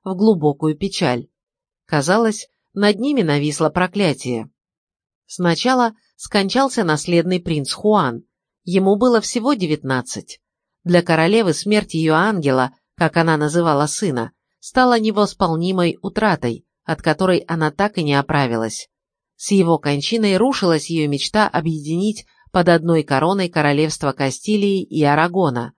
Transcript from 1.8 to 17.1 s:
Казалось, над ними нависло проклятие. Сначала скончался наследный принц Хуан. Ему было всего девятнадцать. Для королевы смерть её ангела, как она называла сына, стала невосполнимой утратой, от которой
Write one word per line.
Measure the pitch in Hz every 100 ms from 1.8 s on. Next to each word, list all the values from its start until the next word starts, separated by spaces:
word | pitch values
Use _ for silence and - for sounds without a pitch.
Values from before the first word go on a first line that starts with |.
| _
Казалось, | 151 139 214 226 214 - _ _
над | 196 208 196
ними | 277 277
нависло | 160 143 147 147 156
проклятие. | 175 180 202 180 123 123 117 110 _ _ _ _ _ _ _ _
Сначала | - 175 165 254 254 233 220 _ _
скончался | - 208 196 247 269 240
наследный | 175 151 - 170 165 180
принц | 175 151 127
Хуан. | - 214 208 131 117 _ _ _ _
Ему | 175 185 190 202
было | 247 226
всего | 214 240 240
девятнадцать. | 247 165 147 131 131 - - - - _ _ _ _
Для | 175 175
королевы | 175 160 170 220 190
смерть | 143 202 208 208
её | 160 160
ангела, | 156 208 196 139 131 127 _ _ -
как | 160 170
она | 165 156
называла | 151 170 170 143 147
сына, | - 196 123 117 _ _ _
стала | - 262 254 233
невосполнимой | 220 214 202 - 180 160 180 185 175 -
утратой, | - 208 214 156 120 - _ _
от | - 156
которой | -